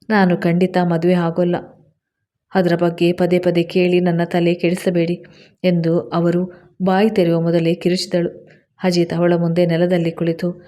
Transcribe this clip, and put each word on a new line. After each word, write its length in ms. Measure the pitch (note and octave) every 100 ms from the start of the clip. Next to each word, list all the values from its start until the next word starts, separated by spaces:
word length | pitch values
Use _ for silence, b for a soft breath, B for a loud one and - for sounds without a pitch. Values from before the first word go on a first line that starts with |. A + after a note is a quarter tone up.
| -
"ನಾನು 280 | G#3+ F#3 F3
ಖಂಡಿತ 400 | F3+ F3 F#3 F#3
ಮದುವೆ 360 | F3 E3 F3
ಆಗೋಲ್ಲ. 420 | F3+ E3+ E3+ F3 F3 - - _ _ _ _ _ _ _ F#3+
ಅದರ 200 | F3 E3+
ಬಗ್ಗೆ 360 | F3 E3+ E3+
ಪದೇ 280 | F3 F3 F3+
ಪದೇ 240 | F3+ F3
ಕೇಳಿ 360 | E3+ F#3 F3+ F3+
ನನ್ನ 240 | F3 E3+
ತಲೆ 300 | E3+ F3 E3+
ಕೆಡಿಸಬೇಡಿ" 720 | F3 E3+ F3+ F#3+ F3 E3 F3 B B B _
ಎಂದು 360 | F#3 F3 D#3+ E3
ಅವರು 520 | - E3+ E3+ F3 F3+ B B -
ಬಾಯಿ 280 | F#3+ F#3+ A3
ತೆರೆಯುವ 320 | G#3+ E3+ E3
ಮೊದಲೇ 320 | E3 E3+ E3
ಕಿರುಚಿದಳು. 720 | F3 F3 F3+ - F3+ E3+ - b b b _
ಅಜಿತ್ 300 | F#3 F3 E3+
ಅವಳ 200 | E3 F3
ಮುಂದೆ 320 | E3+ E3+ E3+ F3
ನೆಲದಲ್ಲಿ 460 | E3 F3 F3+ E3
ಕುಳಿತು 400 | E3 E3+ E3 F3 F3+